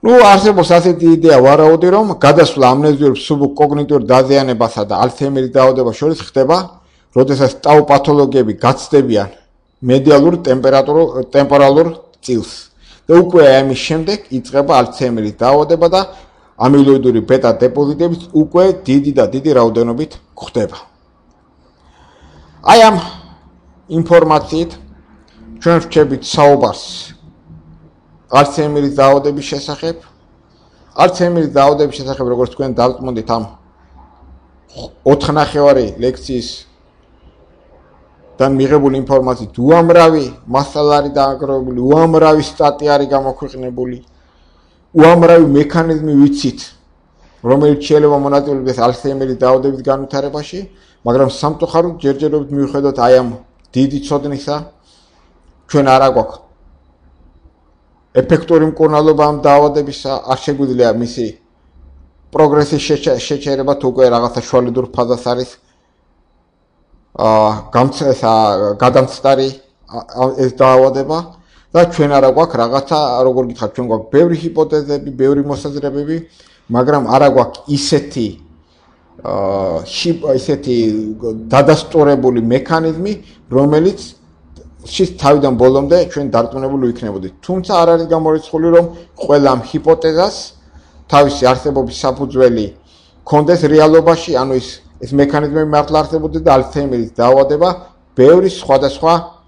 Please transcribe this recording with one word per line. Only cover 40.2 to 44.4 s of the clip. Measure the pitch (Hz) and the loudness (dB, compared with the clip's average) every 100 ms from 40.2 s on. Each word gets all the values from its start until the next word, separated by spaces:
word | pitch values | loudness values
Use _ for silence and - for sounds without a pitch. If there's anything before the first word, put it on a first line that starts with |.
| 135 - | -4 -12
მასალა | - 127 143 151 147 147 | -4 -4 -4 -2 0 0
არის | 143 | 0
დააგროვებული, | 139 135 135 139 135 127 123 | -2 -2 -2 -6 -6 -4 -4
უამრავი | 127 151 165 160 160 156 | 0 2 4 4 4 2
სტატია | 143 - 147 143 147 | -2 -2 -2 0 0
არის | 143 135 | 0 0
გამოქვეყნებული, | 135 135 135 139 131 127 123 123 123 _ _ _ _ | -2 -4 -8 -14 -12 -12 -8 -10 -10 _ _ _ _